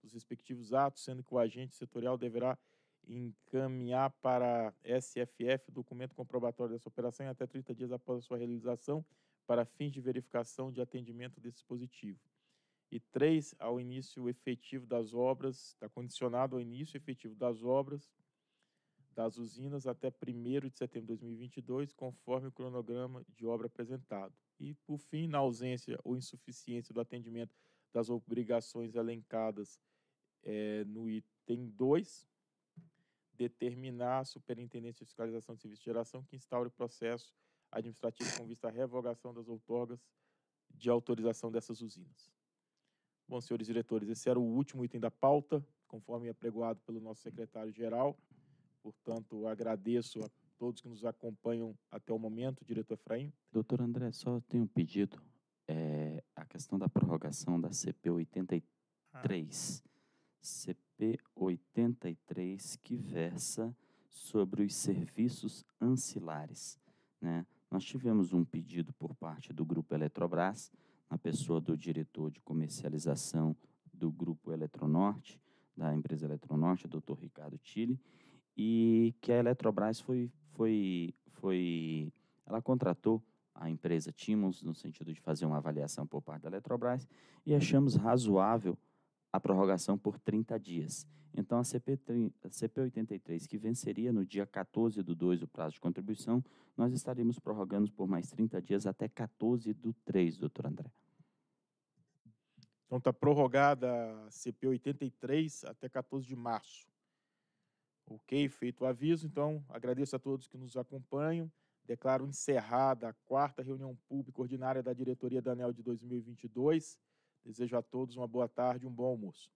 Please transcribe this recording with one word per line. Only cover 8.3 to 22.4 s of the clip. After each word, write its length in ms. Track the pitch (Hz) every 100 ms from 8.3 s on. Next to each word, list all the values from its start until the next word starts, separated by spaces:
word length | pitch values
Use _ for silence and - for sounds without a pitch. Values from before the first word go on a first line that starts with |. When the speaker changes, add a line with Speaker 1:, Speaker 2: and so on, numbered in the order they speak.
| 123
Speaker 1:
realização, 680 | 120 120 117 120 - 151 160 _ _ _ -
para 180 | 120
fins 260 | 120 _ 147
de 120 | 139
verificação 680 | 127 123 123 120 117 - 131
de 120 | 123
atendimento 580 | 120 127 117 117 123 127
desse 160 | 117 120
dispositivo. 640 | _ 123 127 - 107 95 _ _ _ _ _ _ _
E 80 | 117
três, 540 | _ 131 147 160 147 -
ao 220 | 113 123
início 480 | 123 127 131 - 123
efetivo 580 | 123 - 123 - 135 120
das 280 | 120 110
obras, 600 | 120 127 131 135 127 - -
tá 80 | 107
condicionado 680 | - 127 - 127 123 131
ao 60 | 127
início 360 | 120 120 156 143
efetivo 380 | 139 123 113
das 300 | 107 123 113
obras 480 | 120 135 139 143 - _ _ _ _ _ _ _ _ _ _
das 240 | - 113 113
usinas 480 | 117 110 135 143 131
até 240 | 120 131
primeiro 600 | - 127 120 120 139 135
de 60 | -
setembro 300 | 123 123 110
de 20 |
dois 140 | 113
mil 100 | 117
e 40 | 113
vinte 200 | 127 -
e 60 |
dois, 320 | 120 127 143
conforme 540 | - 131 120 - 131